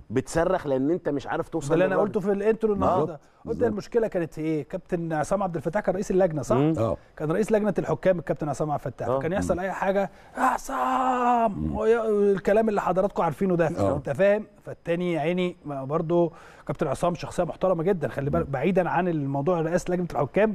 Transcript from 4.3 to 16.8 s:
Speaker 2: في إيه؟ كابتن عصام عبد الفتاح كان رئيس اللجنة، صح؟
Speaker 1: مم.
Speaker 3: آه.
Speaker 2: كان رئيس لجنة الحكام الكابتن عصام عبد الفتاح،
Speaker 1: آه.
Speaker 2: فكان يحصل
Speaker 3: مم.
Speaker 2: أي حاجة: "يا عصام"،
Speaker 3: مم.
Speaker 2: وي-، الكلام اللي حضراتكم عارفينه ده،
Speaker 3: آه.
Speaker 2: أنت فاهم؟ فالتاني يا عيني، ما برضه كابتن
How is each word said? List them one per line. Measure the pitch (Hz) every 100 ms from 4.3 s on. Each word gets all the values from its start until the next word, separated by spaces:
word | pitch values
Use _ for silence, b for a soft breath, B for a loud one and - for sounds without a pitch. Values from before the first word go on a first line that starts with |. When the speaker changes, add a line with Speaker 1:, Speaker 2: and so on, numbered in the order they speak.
Speaker 2:
في | -
إيه؟ | 156 156 135
كابتن | 185 - 180 165
عصام | 156 143 202
عبد | 190 165
الفتاح | 165 202
كان | 208 180
رئيس | 208
اللجنة، | 185 185 151
صح؟ | 123 120
Speaker 1:
مم. | 151 160
Speaker 3:
آه. | 110 - b -
Speaker 2:
كان | 151
رئيس | 180 214
لجنة | 214 208 -
الحكام | - 156 185 180
الكابتن | - 165 151
عصام | 131 151
عبد | 139 139
الفتاح، | - 113
Speaker 1:
آه. | 131
Speaker 2:
فكان | 160
يحصل | 196 185
Speaker 3:
مم. | 175
Speaker 2:
أي | 190
حاجة: | 170 190 196 196 B B 254
"يا |
عصام"، | 254 247 - 262 254 262 254 254 247 240 226 165
Speaker 3:
مم. | 156 208
Speaker 2:
وي-، | 220 233 226
الكلام | 208 202 196 - 202 226
اللي | 202
حضراتكم | - 180 196 -
عارفينه | 170 139 196 175
ده، | 160
Speaker 3:
آه. | 170 196 151
Speaker 2:
أنت | 151
فاهم؟ | 139 196 208 208 - -
فالتاني | 131 - 170 180
يا | 160
عيني، | 151 180 180 175 151
ما | 139
برضه | 135 160 160 175 170 B B B -
كابتن | -